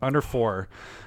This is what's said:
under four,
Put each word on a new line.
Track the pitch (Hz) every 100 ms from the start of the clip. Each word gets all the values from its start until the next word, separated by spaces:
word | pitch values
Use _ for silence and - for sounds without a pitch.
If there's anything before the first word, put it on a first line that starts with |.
under | 131 143
four, | - 131 113 95 95 - - -